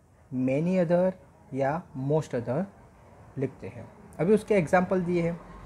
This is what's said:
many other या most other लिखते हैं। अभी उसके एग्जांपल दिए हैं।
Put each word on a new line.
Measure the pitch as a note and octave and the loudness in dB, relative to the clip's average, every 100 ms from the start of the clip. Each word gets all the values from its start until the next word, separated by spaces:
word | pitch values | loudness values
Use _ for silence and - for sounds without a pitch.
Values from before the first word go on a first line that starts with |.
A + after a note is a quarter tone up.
| _ _ - C3 C3 | _ _ -10 -2 0
many | C#3 F3 F#3 E3+ | 0 2 2 2
other | F3 F#3 - - - - | 2 2 -2 -14 -20 -10
या | C3+ C3+ E3 - C3+ C#3 | -2 -2 -2 -6 -6 0
most | D#3 - B2 | 0 0 -4
other | A#2 C#3+ G3 - - - - - - C3+ | -2 -4 -4 -10 -20 -20 -20 -20 -14 -6
लिखते | C3+ - F#2+ | -6 -6 -16
हैं। | - - - - - | -14 -18 -20 -12 -2
अभी | E3+ | 2
उसके | G#3 G#3+ G#3 | 2 4 2
एग्जांपल | D3 F3+ F3+ F#3+ | 4 2 4 0
दिए | F3 F3 | 0 0
हैं। | E3 E3+ - - | 0 -4 -12 -18